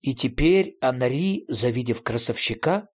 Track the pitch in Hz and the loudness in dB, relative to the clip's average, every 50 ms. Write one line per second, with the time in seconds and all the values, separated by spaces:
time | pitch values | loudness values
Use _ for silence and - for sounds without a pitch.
0 | - 139 131 - - 135 - - 147 160 180 190 190 - - _ - 131 127 127 | -2 -4 -4 -2 -2 -4 0 2 4 4 6 4 2 0 -4 _ -2 0 0 2
1 | 127 123 123 143 175 196 196 - - - - 107 113 123 117 123 127 120 117 - | 0 0 2 2 0 0 0 -2 -4 -6 -4 0 0 0 0 0 0 -2 -2 -2
2 | - - 117 117 - - 117 - - - - - - 156 175 202 208 - _ | -2 -4 -4 -2 -2 -2 -2 -2 -2 -4 -4 -2 0 0 0 0 -2 -8 _